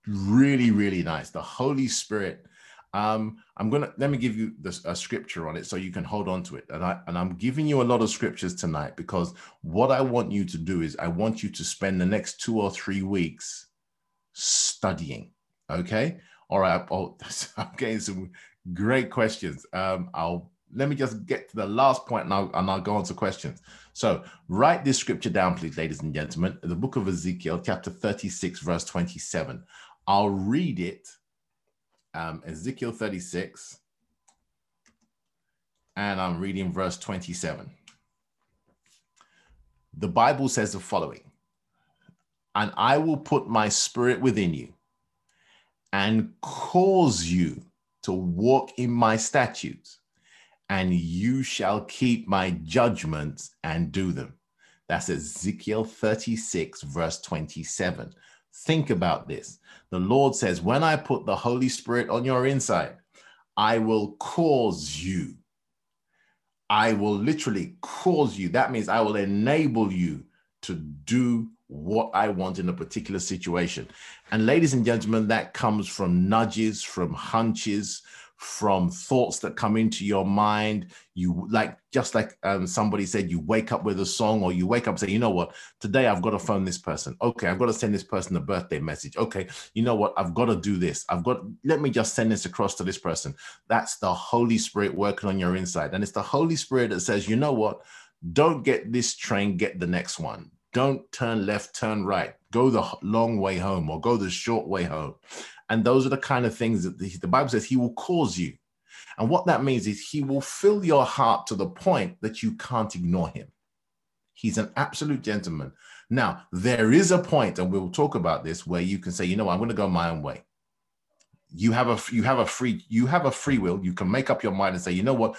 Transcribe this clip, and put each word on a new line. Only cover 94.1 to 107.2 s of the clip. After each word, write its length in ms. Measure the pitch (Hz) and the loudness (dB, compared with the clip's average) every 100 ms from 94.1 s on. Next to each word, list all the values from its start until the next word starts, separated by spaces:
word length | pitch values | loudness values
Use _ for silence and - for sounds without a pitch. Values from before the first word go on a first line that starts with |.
Holy 460 | 90 - 120 120 113 | -2 0 2 4 2
Spirit 360 | - 104 101 | 2 0 0
working 340 | 90 101 98 104 | 2 0 0 -2
on 100 | 95 | 0
your 180 | 87 92 | 0 0
inside. 380 | 90 - 76 | -2 -2 -2
And 80 | - | -2
it's 100 | 202 | -4
the 100 | - | -4
Holy 340 | - 139 165 156 | 0 2 2 0
Spirit 340 | - 131 120 | 0 2 2
that 100 | 92 | 0
says, 280 | 90 101 101 | 0 0 2
"You 80 | 113 | 2
know 160 | 147 | 2
what? 300 | 123 107 - - - - _ 85 | 2 0 -2 -14 -20 -20 _ -2
Don't 320 | 85 160 151 | 4 6 4
get 280 | 135 127 107 | 2 0 0
this 220 | 120 117 - | -2 -2 -4
train, 400 | - 101 101 90 | -2 0 2 0
get 220 | 104 92 | -2 -2
the 80 | 87 | -2
next 320 | 90 - - | -2 -2 -8
one. 320 | 80 110 - _ _ | -8 -8 -14 _ _
Don't 380 | 123 135 139 - | 0 2 0 -6
turn 340 | - 120 113 98 | -6 -2 0 0
left, 300 | 104 - - | -2 -4 -4
turn 280 | 113 107 | -2 -2
right. 300 | 95 95 76 - _ | 0 0 -2 -8 _
Go 180 | 117 131 | 4 6
the 140 | 110 | 6
h-, 160 | 85 - | 0 -4
long 360 | 98 113 113 107 | 0 2 2 2
way 200 | 95 92 | 0 0
home 300 | 95 95 78 | 0 0 -2
or 120 | 80 | -2
go 160 | 113 120 | 2 2
the 120 | 95 | 0
short 380 | 87 - 113 - | -4 0 -2 0
way 160 | 95 | -2
home." 320 | 85 78 73 - _ - - - - | -2 -4 -6 -10 _ -16 -16 -18 -2
And 120 | 113 | 2
those 220 | 113 135 | 6 6
are 60 | 131 | 4
the 80 | 135 | 0
kind 260 | - 127 | 0 2
of 100 | 120 | 0
things 300 | 110 113 107 | 0 0 0
that 140 | 90 - | -2 -4
the, 100 | 95 90 | -8 -6